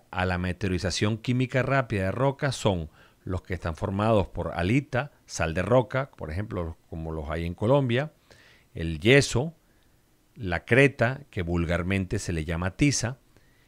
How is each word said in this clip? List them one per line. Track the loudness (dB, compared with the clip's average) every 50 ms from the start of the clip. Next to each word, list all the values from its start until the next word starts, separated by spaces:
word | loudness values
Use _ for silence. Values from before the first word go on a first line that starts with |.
| -8 _
a | -4 -2 -2
la | 0 0
meteorización | 0 -2 -2 -4 -2 -2 -2 -2 -2 -2 -2 -2 0 0 0 -2
química | -2 -2 -2 0 0 0 0 0 -2
rápida | 0 0 0 -2 -2 -2 -2 -2 -2
de | -2 0
roca | 0 0 0 0 -2 -2 -4 -2
son | 0 0 0 0 0 -2 -6 -10 -16 -20 -20 _ _ -8
los | -6 -6 -6 -4
que | -6 -6
están | -4 -4 -4 -4
formados | -4 -4 -2 0 0 2 4 4 4 2 0
por | -2 -6 -6 -4 -2
alita, | -2 0 2 2 0 0 -2 -4 -4 -4 -6 -10 _ _
sal | -10 -6 -2 -2 -2 0
de | -2
roca, | 0 2 4 2 2 2 -2 -4 -4 -6 -8
por | -12 -10 -8
ejemplo, | -6 -6 -6 -6 -6 -6 -6 -6 -8 -12 _ _
como | -10 -8 -8 -6
los | -6 -6 -6 -4
hay | -4 -4 -4
en | -4 -4
Colombia, | -2 2 2 4 4 2 2 0 0 -2 -4 -10 _ _ _ -20 -20 -20 -20 -20 _ _ _ -10
el | -6 -4 -4 -4 2
yeso, | 4 6 8 8 6 4 0 -2 -2 -4 -6 _ _ _ _ _ _ _ _ _ _ _ _ _ _ _ _
la | -8 -4 -2 -2 -2 0
creta, | 4 6 6 6 6 4 2 0 0 0 -4 -12 -8
que | -6 -4 -2
vulgarmente | 0 2 2 2 2 0 0 0 0 0 0 0 -2 -4
se | -4 -4 -2 -2
le | -2 -2
llama | -2 -2 -2 -2 -4 0
tiza, | 2 2 2 2 2 -2 -4 -6 -10 _ _ _ _ _ _ _ _ _